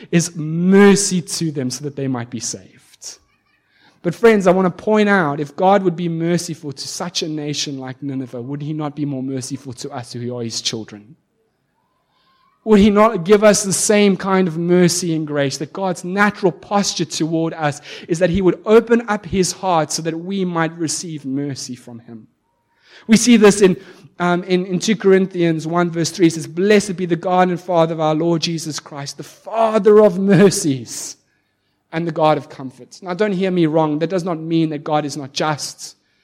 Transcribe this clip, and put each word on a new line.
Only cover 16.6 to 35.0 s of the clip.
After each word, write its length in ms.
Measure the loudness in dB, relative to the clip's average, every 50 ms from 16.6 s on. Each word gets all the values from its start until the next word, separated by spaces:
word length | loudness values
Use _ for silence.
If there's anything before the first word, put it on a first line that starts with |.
| -6 -2 -2 -2 0 -2 -4 -4 -6
toward 500 | -6 -4 -4 -4 -2 -2 -2 -2 -4 -4
us 260 | -4 -4 -4 -4 -6 -10 -18 -18 -14 -8
is 140 | -6 -2 0
that 100 | 0 0
he 120 | 2 2
would 200 | 2 2 2 2 2
open 440 | 4 4 4 6 4 2 0 2 -2
up 180 | -6 -6 -6
his 260 | -2 -2 0 0 0
heart 380 | -4 -4 -2 0 2 2 0 0
so 120 | -4 -6
that 140 | -6 -6 -6
we 280 | -6 -6 -6 -4 -4 -4
might 320 | -2 -2 -2 -2 -2 -2 -4
receive 460 | -6 -6 -6 -6 -8 -10 -12 -10 -8
mercy 500 | -6 -6 -6 -6 -6 -8 -10 -12 -12 -14
from 260 | -16 -16 -18 -20 -20
him. 280 | -18 -20 -20 -20 -20 _ _ _ _ _ _ _ _ _ _ _ _ _ -20 -10 0 2
We 80 | 4
see 200 | 4 6 6 6
this 260 | 8 8 6 6 6
in, 180 | 4 4 4 0 -6 -14 -20 -20 -20 -18 _ -4
um, 240 | -2 0 0 -2 -2
in, 200 | -2 -2 -2 -2
in 120 | -2 -4 -2
two 160 | -2 -2 -2
Corinthians 720 | 2 4 4 4 4 4 0 -2 0 0 0 0 -2 -4
one 240 | -2 0 0 0 0
verse 200 | -2 -2 -4 -4
three. 160 | 0 2 2
It 80 | 2 2
says, 120 | 0 -8
"Blessed 500 | -8 -4 -2 2 4 4 2 2 0 -4
be 100 | -6 -4
the 100 | -4 -4
God 320 | -4 -2 0 2 2 2 2
and 120 | 0 -4
Father 340 | -4 -2 0 2 2 0 0
of 60 | -2
our 140 | -2 0 0
Lord 280 | 0 0 0 -2 -2
Jesus 360 | -2 -4 -6 -6 -8 -10 -10 -12
Christ, 380 | -14 -14 -14 -14 -14 -14 -14
the 80 | -16 -18
Father 760 | -18 -20 _ _ -6 -2 0 0 2 0 4 6 6 8 8
of 200 | 8 6 4 2
mercies 960 | 2 4 6 6 6 6 4 2 -2 -2 -2 -4 -6 -10 -12 -12 -12 -14 -16 _ _ _ _ _ _ _ _ _ _ _ _ _ _ _
and 160 | -8 -8 -6
the 60 | -6
God 260 | -2 0 2 2 2 0
of 100 | -2 -8
comfort." 520 | -14 -16 -16 -16 -16 -18 -20 _ -20 -14
Now, 100 | -10 -8
don't 200 | -4 -4 -2 -2
hear 180 | -2 -2 -2 -2
me 160 | 0 0 2
wrong. 320 | 2 2 2 2 0 0 -2
That 120 | -2 -2
does 120 | -4 -4
not 160 | -4 -4 -6 -6
mean 300 | -4 -2 0 0 0 0
that 160 | -2 -6 -4
God 200 | -4 -2 -2